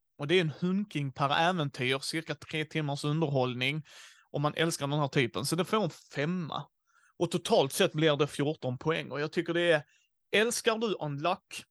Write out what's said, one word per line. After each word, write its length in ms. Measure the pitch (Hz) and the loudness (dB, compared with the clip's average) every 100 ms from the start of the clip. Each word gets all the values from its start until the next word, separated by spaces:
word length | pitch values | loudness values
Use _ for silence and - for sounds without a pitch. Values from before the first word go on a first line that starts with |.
| _ - | _ -8
Och 100 | 143 | 2
det 80 | 185 | 2
är 60 | |
en 120 | 160 - | 2 0
hunking 520 | 180 190 208 147 139 | -2 0 -2 -4 -4
per 180 | - 139 | 0 2
äventyr, 680 | 160 170 185 143 - 127 135 | 4 2 2 -2 -2 -2 -2
cirka 360 | - 160 160 147 | -2 -6 -6 -8
tre 300 | - 156 151 | -8 -6 -4
timmars 380 | 160 151 139 | -4 -4 -2
underhållning, 800 | 147 151 156 139 127 123 127 151 - - - - _ | -2 0 0 2 0 0 -2 -2 -8 -16 -20 -20 _
om 100 | 135 | -2
man 120 | 147 - | 0 2
älskar 320 | 165 156 139 | 0 0 -2
den 120 | 147 | 0
här 80 | 143 | 0
typen. 380 | 151 120 - 143 | 2 0 0 -2
Så 100 | 165 | -2
det 100 | 180 | 0
får 180 | 220 | 0
en 60 | 175 | -2
femma. 760 | - - - 151 185 151 - - _ _ _ _ - | -4 -10 -6 -4 -4 -6 -8 -10 _ _ _ _ -4
Och 140 | 170 | -2
totalt 420 | 175 - 214 139 | -2 2 2 2
sett 200 | - 185 | 2 0
blir 240 | 151 156 143 | 4 2 4
det 100 | 147 | 0
fjorton 500 | - 143 156 127 127 | 0 -2 -2 -4 -4
poäng. 340 | 156 160 135 | -2 -2 -4
Och 100 | 131 | -6
jag 100 | 147 | -4
tycker 220 | - 165 | -4 -2
det 180 | 170 175 | 2 4
är, 120 | 151 - _ _ _ _ | 4 2 _ _ _ _
älskar 460 | 202 233 233 233 220 | 2 2 2 0 2
du 180 | 226 180 | 0 -2
Unlock 640 | 151 143 165 185 _ - - | -4 -2 0 0 _ -14 -14